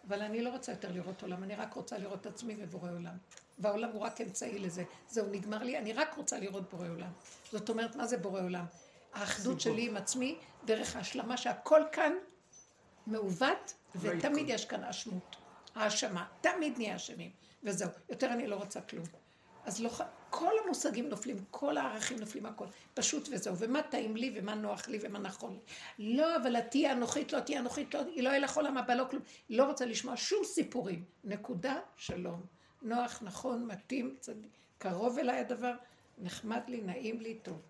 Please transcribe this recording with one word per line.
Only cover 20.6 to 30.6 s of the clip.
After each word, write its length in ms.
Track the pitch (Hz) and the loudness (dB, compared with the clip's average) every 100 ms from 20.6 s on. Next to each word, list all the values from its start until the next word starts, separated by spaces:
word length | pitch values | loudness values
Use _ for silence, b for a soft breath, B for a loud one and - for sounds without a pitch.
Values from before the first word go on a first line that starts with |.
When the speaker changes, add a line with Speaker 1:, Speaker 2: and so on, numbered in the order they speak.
| 415 | 4
Speaker 1:
המושגים 440 | 285 294 208 294 | 2 2 2 -2
נופלים, 280 | 202 - 196 190 | -2 -4 -6 -6
כל 260 | - 277 294 | -2 0 2
הערכים 420 | 269 220 214 247 | 0 0 0 0
נופלים, 260 | 214 - 214 | -6 -6 -8
הכל. 200 | 220 196 B B | -8 -10 B B
פשוט 360 | - 220 302 294 | 0 0 0 -2
וזהו. 240 | 226 202 180 | -4 -2 -2
ומה 240 | 226 277 | 2 2
טעים 340 | 302 - 220 220 | 2 0 0 0
לי, 140 | 262 208 | -2 -2
ומה 200 | 196 214 | -4 -2
נוח 320 | 214 202 - | -2 -4 -4
לי, 120 | 220 | -4
ומה 180 | 220 202 | -4 -4
נכון 340 | 196 190 - | -6 -6 -8
לי. 60 | 190 - B B - 208 247 | -10 -12 B B -6 2 6
לא, 180 | 320 330 | 6 6
אבל 200 | 247 233 | 4 2
את 140 | 233 | 4
תהיי 200 | 269 294 | 4 6
אנוכית, 420 | 247 233 285 - | 4 2 0 2
לא 60 | 302 | 0
תהיי 200 | - 285 | 0 0
אנוכית, 340 | 247 294 - | 0 -2 -4
לא, 80 | 285 285 320 | -2 -2 2
לא 120 | 254 277 | 4 6
ילך 220 | 277 302 | 4 2
עולם 200 | 285 269 | 2 2
הבא, 160 | 247 | 2
לא 100 | 247 262 | 2 2
כלום. 120 | 277 B B - | -2 B B 0
לא 140 | 226 | 6
רוצה 220 | 277 269 247 | 6 6 0
לשמוע 320 | 220 262 240 | 0 -2 -2
שום 260 | - 403 | 2 2
סיפורים. 600 | 349 - | 2 2